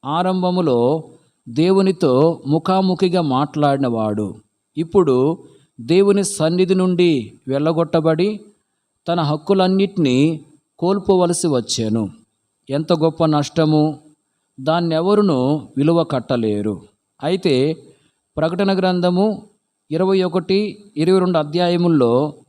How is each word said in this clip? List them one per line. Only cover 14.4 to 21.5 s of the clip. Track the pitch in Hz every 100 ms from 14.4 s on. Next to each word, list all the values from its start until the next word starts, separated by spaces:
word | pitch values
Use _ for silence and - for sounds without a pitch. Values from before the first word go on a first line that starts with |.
| _ -
దాన్నెవరునూ | 135 170 170 160 180 208 202 135 127 151 110 -
విలువ | 151 170
కట్టలేరు. | 156 131 - 123 110 104 104 98 - _ _ _
అయితే | 147 185 185 127 143 160 - _ _ _ _ -
ప్రకటన | 160 180 196 190
గ్రంథము | 185 180 180 180 214 202 - _ _ _ _
ఇరవై | 160 190 190
ఒకటి, | 180 175 170 190 208 - - 147
ఇరవై | 160 190
రెండు | 180 165
అధ్యాయముల్లో | 147